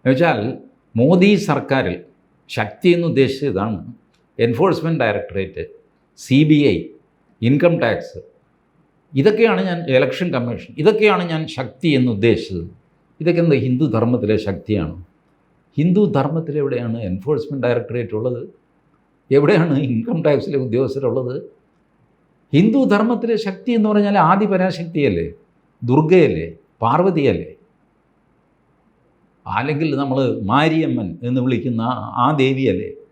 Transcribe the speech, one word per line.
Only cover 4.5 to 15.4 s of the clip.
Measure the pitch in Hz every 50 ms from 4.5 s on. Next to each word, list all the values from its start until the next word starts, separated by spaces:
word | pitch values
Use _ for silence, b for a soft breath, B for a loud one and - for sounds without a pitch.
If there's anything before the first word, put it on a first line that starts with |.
| 117 110 180 196 151 - 151 165 165 143 120
ഡയറക്ടറേറ്റ്, | 110 104 - - - - 98 95 - - - 85 - - - _ _ _ _ _ _ _ - -
സി | - 123 139 156 151
ബി | 156 147 147 123 92
ഐ, | - - - - - _ _ _ _ _ _ _ _ 110
ഇൻകം | 120 139 151 175 170 160 127 120
ടാക്സ്, | 113 101 85 - - - - - - _ _ _ _ _ _ _ _ _ _ _ _ _ _ _ _ - 135
ഇതൊക്കെയാണ് | 143 214 208 220 233 226 196 185 190 185
ഞാൻ, | 175 170 165 139 131
ഇലക്ഷൻ | 127 143 127 - - 185 175 139
കമ്മീഷൻ, | 127 120 120 113 87 - - - - 151
ഇതൊക്കെയാണ് | 208 220 - 214 208 190 175 180 170
ഞാൻ | 160 160 156 135 -
ശക്തി | 131 131 117 - - - 165 143 127
എന്ന് | 123 123 113
ഉദ്ദേശിച്ചത്. | 98 107 117 104 85 - - 95 87 85 87 - _ _ _ _ _ _ _ _ _
ഇതൊക്കെ | 156 175 170 170 170
എന്താ | 160 143 127 -
ഹിന്ദു | 127 127 127 156 135 110
ധർമ്മത്തിലെ | 110 113 117 123 117 101 104 107 104 -
ശക്തിയാണോ? | 101 95 - - - 107 95 80 76 76 90 90 _ _ _ _ _ _ _